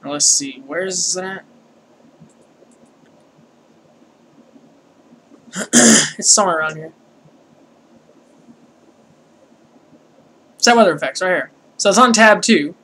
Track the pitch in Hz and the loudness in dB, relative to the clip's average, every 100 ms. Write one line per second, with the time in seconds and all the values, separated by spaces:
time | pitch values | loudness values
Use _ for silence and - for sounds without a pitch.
0 | 143 147 143 - 139 131 135 156 190 180 | -10 -4 0 0 -4 -14 -10 -8 -6 -6
1 | 180 185 185 190 - _ _ _ _ _ | -6 -8 -10 -14 -18 _ _ _ _ _
2 | _ _ - _ _ _ _ _ _ _ | _ _ -20 _ _ _ _ _ _ _
3 | _ _ _ _ _ _ _ _ _ _ | _ _ _ _ _ _ _ _ _ _
4 | _ _ _ _ _ - _ _ _ _ | _ _ _ _ _ -20 _ _ _ _
5 | _ - _ - - - - 240 233 226 | _ -20 _ -20 -18 -14 0 2 4 2
6 | - - 190 - 196 165 156 156 160 _ | -2 -6 0 0 0 -2 -6 -8 -18 _
7 | _ _ _ _ _ _ _ _ _ _ | _ _ _ _ _ _ _ _ _ _
8 | _ _ _ _ _ - _ _ _ _ | _ _ _ _ _ -20 _ _ _ _
9 | _ _ _ _ _ _ _ _ _ _ | _ _ _ _ _ _ _ _ _ _
10 | _ _ _ _ _ _ 240 233 202 147 | _ _ _ _ _ _ 0 4 2 0
11 | 139 - 185 170 127 _ _ _ 202 196 | -6 -6 -4 -4 -6 _ _ _ 0 2
12 | 247 220 220 202 - 196 147 - | 4 4 4 4 2 0 0 -12